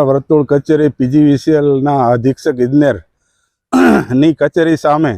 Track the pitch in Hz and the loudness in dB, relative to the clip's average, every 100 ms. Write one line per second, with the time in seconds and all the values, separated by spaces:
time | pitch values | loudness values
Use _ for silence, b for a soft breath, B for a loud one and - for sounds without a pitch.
0 | 139 139 - 151 135 143 - 151 151 - | 2 -2 0 -2 0 -2 0 0 0 -2
1 | 127 151 151 139 - 151 143 135 143 143 | -2 2 2 0 0 0 0 0 -2 0
2 | 120 123 123 131 160 127 123 143 143 101 | 0 0 -2 -4 -4 -2 0 0 0 -2
3 | - _ _ _ _ _ _ 262 262 208 | -8 _ _ _ _ _ _ 0 2 0
4 | - 127 160 147 147 180 165 156 151 147 | 0 0 0 0 -2 0 0 0 0 0
5 | 156 | -2